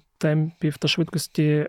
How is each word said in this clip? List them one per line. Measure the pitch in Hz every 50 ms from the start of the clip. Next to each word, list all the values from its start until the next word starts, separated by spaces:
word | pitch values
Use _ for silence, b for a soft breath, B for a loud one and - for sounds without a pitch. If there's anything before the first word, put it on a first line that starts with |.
| - _ _ -
темпів | - 156 151 156 156 160 - - - 151 147 -
та | - 151
швидкості | - - 175 - - 160 - - - - 151 151 151 151 147